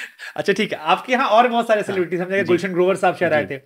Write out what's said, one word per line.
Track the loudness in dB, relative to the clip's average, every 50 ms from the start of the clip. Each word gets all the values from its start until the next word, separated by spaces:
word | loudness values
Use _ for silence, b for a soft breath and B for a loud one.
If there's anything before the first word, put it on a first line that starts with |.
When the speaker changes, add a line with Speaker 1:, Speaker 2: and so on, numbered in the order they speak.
| B B B B B B B
Speaker 1:
अच्छा, | -4 -2 0
ठीक | 0 0 0 -4
है, | -4 -4
आपके | 0 0 0 0 2 -2
यहाँ | -2 0 2 4
और | 4 4 4 4
बहुत | 2 0 0
सारे | 2 0 0
Speaker 2:
हाँ, | 0
Speaker 1:
सेलिब्रिटीज, | -2 -2 -4 -2 -2 -2 -6
हम | -4 -2
जैसे | -2 -2
Speaker 2:
जी। | 0
Speaker 1:
गुलशन | 2 0 0 0 -2
ग्रोवर | 0 2 2 2 2
साहब | 2 0 0 0
शायद | 0 0 2
Speaker 2:
जी, | 2
Speaker 1:
आए | 0 0
थे, | -2 -8 -12 -12